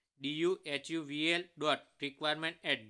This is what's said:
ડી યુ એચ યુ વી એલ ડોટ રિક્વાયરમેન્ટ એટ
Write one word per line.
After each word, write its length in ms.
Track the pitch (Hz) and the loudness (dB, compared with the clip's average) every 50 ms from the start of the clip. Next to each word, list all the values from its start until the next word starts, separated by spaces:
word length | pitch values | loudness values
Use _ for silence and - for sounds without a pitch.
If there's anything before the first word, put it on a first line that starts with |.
| _ _ _ 135 | _ _ _ -8
ડી 200 | 139 143 151 156 | -6 -4 0 2
યુ 180 | 170 175 185 185 - | 2 2 2 0 -2
એચ 240 | 156 143 139 - - | -4 -4 -4 -4 -2
યુ 120 | 165 165 | -4 -4
વી 240 | 151 139 147 147 156 | -4 -4 -4 0 2
એલ 180 | 165 170 175 180 - - - | 2 2 2 0 -6 -6 -2
ડોટ 240 | 147 151 139 - - _ _ - | 2 2 2 2 -2 _ _ -6
રિક્વાયરમેન્ટ 600 | 143 139 135 - 151 151 151 156 160 160 170 - - | -6 -6 -4 -2 0 0 0 0 -2 -4 -6 -4 0
એટ 160 | 160 139 117 110 | 0 0 0 -2